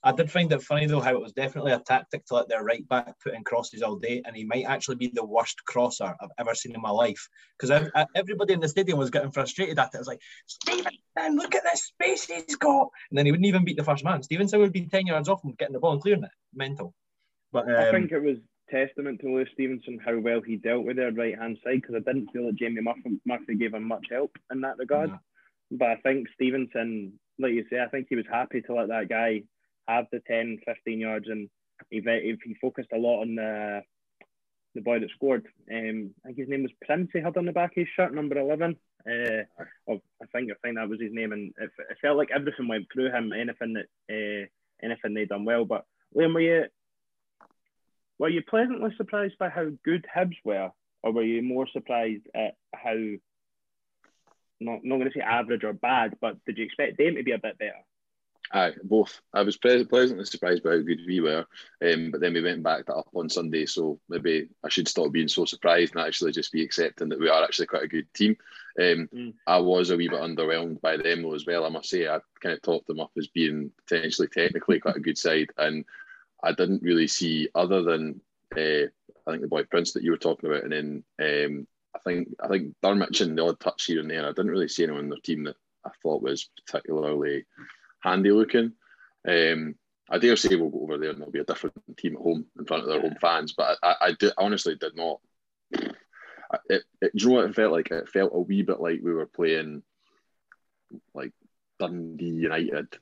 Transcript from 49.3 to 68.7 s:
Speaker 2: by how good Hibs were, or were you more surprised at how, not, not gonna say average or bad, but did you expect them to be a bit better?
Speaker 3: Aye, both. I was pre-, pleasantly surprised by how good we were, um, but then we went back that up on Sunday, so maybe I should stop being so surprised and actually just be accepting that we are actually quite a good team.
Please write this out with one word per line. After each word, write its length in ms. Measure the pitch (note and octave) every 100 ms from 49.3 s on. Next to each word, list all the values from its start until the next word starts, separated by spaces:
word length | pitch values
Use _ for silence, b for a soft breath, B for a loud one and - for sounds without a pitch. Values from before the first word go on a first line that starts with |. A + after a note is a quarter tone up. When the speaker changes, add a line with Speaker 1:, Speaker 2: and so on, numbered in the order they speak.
| -
Speaker 2:
by 120 | F3+
how 200 | D#3 D#3+ D3 -
good 200 | E3+ -
Hibs 240 | F3 F#3 E3
were, 280 | - G2 F#2+ _ _ _
or 80 | A2+
were 120 | A2+
you 200 | A2+ A#2
more 240 | B2 B2+ C3
surprised 540 | - A#2 A#2+ A2+ G#2 A2 -
at 200 | A2 - _
how, 220 | - A#2+ A2 A2 G2+ _ _ _ _ _ _ _ _ _ _ _ _ _ _
not, 240 | A#2 A2+
not 140 | B2+ C3+
gonna 140 | C3 C#3
say 60 |
average 420 | A2 A#2 A#2 A#2
or 80 | A2
bad, 460 | G#2 A#2+ B2+ A2+ -
but 240 | A2+ G#2+
did 140 | - G#2+
you 80 | A2+
expect 320 | - C3 -
them 180 | D#3 E3
to 80 |
be 80 | B2
a 60 | A2+
bit 200 | A2 -
better? 220 | G#2+ - _ _ _ _ _ _ -
Speaker 3:
Aye, 220 | G2+ F2 -
both. 380 | F#2+ A2 G2+ - _
I 120 | G2+
was 120 | G#2 G#2+
pre-, 300 | B2 B2 B2
pleasantly 400 | B2 B2+ G2 -
surprised 380 | - F2+ F2
by 80 | E2
how 80 | E2
good 200 | D#2 D#2+ E2+
we 140 | F#2
were, 240 | D#2+ D#2+ E2 B B B E2+
um, 260 | D#2+ E2
but 80 | D2
then 140 | F2
we 80 | E2+
went 220 | E2+ F2
back 240 | D#2+ D#2+ -
that 80 | D#2+
up 120 | -
on 160 | F2+ D#2+
Sunday, 380 | F2 E2 D#2 D2+
so 320 | - D#2+ D2 _
maybe 400 | E2+ E2+ D#2+ D2+ _
I 60 | D2+
should 200 | - E2
stop 240 | - D#2
being 160 | D#2 D#2
so 160 | - E2
surprised 500 | - F2 E2+ E2 E2
and 80 |
actually 300 | D#2+ - E2+
just 180 | D#2+ D2+
be 120 | D#2+
accepting 440 | D#2+ - D#2+ - D#2
that 120 | D#2
we 100 | D#2+
are 140 | D#2+
actually 240 | D#2 - E2+
quite 160 | D#2
a 40 | D2+
good 260 | D#2+ D2
team. 220 | - G#3+ A3 B B B